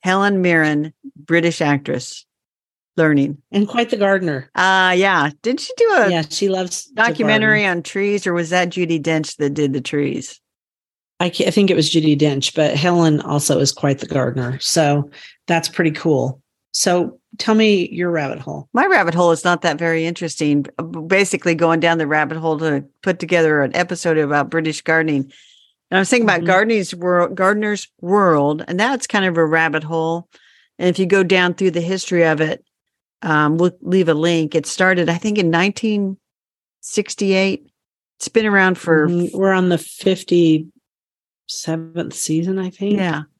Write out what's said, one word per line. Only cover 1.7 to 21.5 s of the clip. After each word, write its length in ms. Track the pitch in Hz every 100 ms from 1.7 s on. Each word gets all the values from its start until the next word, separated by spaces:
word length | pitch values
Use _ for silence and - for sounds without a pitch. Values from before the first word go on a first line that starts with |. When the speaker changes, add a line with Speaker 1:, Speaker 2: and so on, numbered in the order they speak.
| 143 143 127 - - _ _ _ _ _ _ _ -
Speaker 1:
learning. 420 | 156 147 139 147 _
Speaker 2:
And 160 | 202 202
quite 220 | 240 233
the 80 | 214
gardener. 540 | 196 196 180 139 127
Speaker 1:
Uh, 380 | - 185 190 185 180
yeah. 340 | 196 180 147 -
Didn't 180 | 226 269
she 120 | - 508
do 120 | 466
a 160 | 381 208
Speaker 2:
Yeah, 120 | 170 151
she 220 | - 202
loves 340 | 190 180 -
to 80 | -
Speaker 1:
documentary 680 | 214 226 247 208 214 214 214
Speaker 2:
garden. 160 | 202 175
Speaker 1:
on 40 |
trees, 440 | 151 190 202 202 190
or 80 |
was 160 | 175 165
that 180 | 180 180
Judi 320 | 180 170 165
Dench 360 | 151 160 151 -
that 180 | 147
did 180 | 143 143
the 80 | 135
trees? 580 | 123 147 143 - - - _ _ _ _ _ _ _ _
Speaker 2:
I 120 | 180
ca-, 160 | - 190
I 40 |
think 200 | 190 196
it 60 | 165
was 120 | 147
Judi 280 | 165 156 143
Dench, 360 | 147 139 131
but 220 | - 151 147
Helen 460 | 180 175 160 151
also 360 | - 147 - 139
is 140 | 139
quite 280 | - 143 139
the 60 | -
gardener. 520 | 143 127 131 123 131
So 480 | - - 151 147 143 - - _ -
that's 240 | 170 165
pretty 220 | - 165
cool. 500 | 151 165 139 123 131 _ _ _
So 460 | - - 180 170 - _ -
tell 160 | -
me 340 | 220 220 202 175
your 220 | - 175
rabbit 280 | 165 139 -
hole. 300 | 131 - -
Speaker 1:
My 100 | 233
rabbit 300 | 370 359 175
hole 160 | 165 175
is 140 | 165
not 180 | 185 175
that 160 | 170 147
very 260 | 170 165
interesting. 640 | 165 170 170 - 151 143 139 - 165
B-, 100 | 170 160
basically 480 | 190 196 - 175